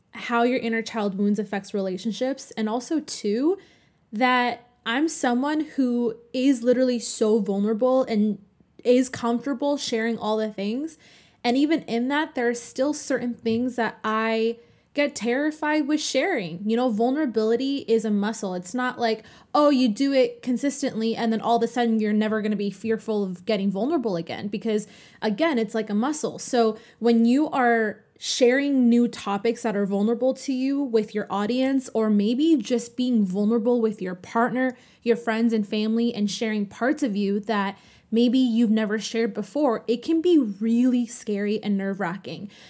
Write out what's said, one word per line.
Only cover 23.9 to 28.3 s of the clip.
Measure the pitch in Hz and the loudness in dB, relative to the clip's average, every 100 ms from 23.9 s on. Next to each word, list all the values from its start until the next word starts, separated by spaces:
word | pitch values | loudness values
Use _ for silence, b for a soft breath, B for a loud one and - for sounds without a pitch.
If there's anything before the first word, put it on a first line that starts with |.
| 330 226 170 | -2 -2 -4
again. | 170 - 202 | -6 -8 -8
Because | 214 226 214 208 B B B | -6 -2 -2 -4 B B B
again, | 220 202 330 240 | -4 0 0 0
it's | 220 | -2
like | 226 220 | -4 -2
a | |
muscle. | 208 262 302 185 - | -2 0 -2 -4 -6
So | - 247 226 220 B B | -2 2 2 0 B B
when | 233 233 233 | 2 4 4
you | 262 302 | 4 2
are | 269 240 233 214 208 _ - | 2 2 4 0 -4 _ -12
sharing | - | -6